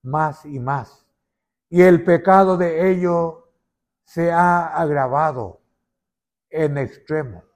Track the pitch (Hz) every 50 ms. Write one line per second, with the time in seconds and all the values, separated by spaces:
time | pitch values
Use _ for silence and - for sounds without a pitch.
0 | _ 127 139 156 156 156 139 - _ 147 143 135 120 131 139 139 113 - _ _
1 | _ _ _ _ _ _ _ _ _ _ _ _ _ _ 170 175 180 185 175 165
2 | 170 180 175 165 - 196 190 190 196 190 185 170 180 170 160 160 180 190 185 180
3 | 180 175 175 170 170 165 160 - _ _ _ _ _ _ _ _ _ _ _ _
4 | _ _ _ 165 170 170 170 170 175 175 175 175 170 165 156 - 170 147 151 143
5 | 135 127 127 143 156 156 139 131 110 92 - _ _ _ _ _ _ _ _ _
6 | _ _ _ _ _ _ _ _ _ _ - 156 156 147 143 143 135 - - -
7 | _ - 151 156 147 123 101 85 _ _ _